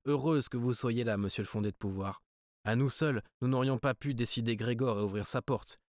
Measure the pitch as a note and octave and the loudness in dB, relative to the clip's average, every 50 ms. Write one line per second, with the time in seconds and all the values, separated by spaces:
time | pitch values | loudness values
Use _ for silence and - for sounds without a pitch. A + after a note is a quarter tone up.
0 | - C#3 D3 C#3 C3 D#3+ D#3+ D3 B2 - - B2 A#2+ B2 B2 - - B2 A2+ A#2+ | 0 0 2 2 2 2 2 2 2 0 -2 -2 0 0 0 0 0 0 0 0
1 | A#2+ A2+ G#2+ G2+ G2+ G2 - - G#2 - - A2 G#2 G#2 G2 - - G2+ F#2+ F#2+ | 0 0 0 0 0 0 0 -2 -4 -2 -2 -2 -2 -2 -2 -2 -4 -4 -4 -4
2 | G2 G2 G2 - _ _ _ _ _ _ _ _ - G#2 A2 A#2+ C#3 C3+ - - | -4 -6 -6 -10 _ _ _ _ _ _ _ _ -2 0 2 2 2 2 2 0
3 | D#3+ D3+ C3+ A2 - - _ _ - B2+ C3 B2+ B2+ C3+ C3+ A#2+ - C#3 B2+ - | 0 0 0 0 -4 -8 _ _ -2 0 2 2 2 2 0 0 0 0 -2 -2
4 | - C#3+ C3+ A#2 A#2+ A2 - - A2+ A#2 A2+ G#2 A2 A#2 B2 A2+ C3 B2+ A2 G2+ | -2 -4 -2 -2 -2 -2 -2 -2 0 0 0 0 0 -2 0 0 2 0 2 2
5 | G#2 G2+ F#2+ G#2 G#2 - - C3 - - C3+ G#2+ - - - - _ _ | 0 -2 -2 -2 -2 -2 -2 -2 -2 -2 -2 -2 -4 -8 -16 -18 _ _